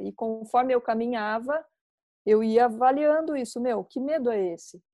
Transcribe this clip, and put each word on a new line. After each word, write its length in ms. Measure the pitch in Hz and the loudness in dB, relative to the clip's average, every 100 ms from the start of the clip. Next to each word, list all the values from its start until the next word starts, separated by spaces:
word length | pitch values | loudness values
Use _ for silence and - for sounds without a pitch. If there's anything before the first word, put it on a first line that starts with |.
E 100 | 196 | -8
conforme 600 | 196 226 220 220 247 254 | -8 -6 -6 -2 0 2
eu 60 | 247 | 0
caminhava, 840 | 240 226 233 240 208 220 254 311 320 _ _ _ _ _ - | 0 -2 -2 -4 -4 -4 -4 -6 -8 _ _ _ _ _ 2
eu 160 | 214 | 2
ia 240 | 220 226 247 | 4 4 4
avaliando 680 | 220 254 277 302 302 320 294 | 4 2 4 2 2 0 -4
isso, 240 | 240 240 | -6 -4
"Meu, 220 | 247 214 | -4 -4
que 140 | 185 269 | -6 -8
medo 300 | 269 311 247 | -4 -2 -2
é 220 | 220 185 | -2 -2
esse? 300 | 170 - 175 _ | -6 -12 -20 _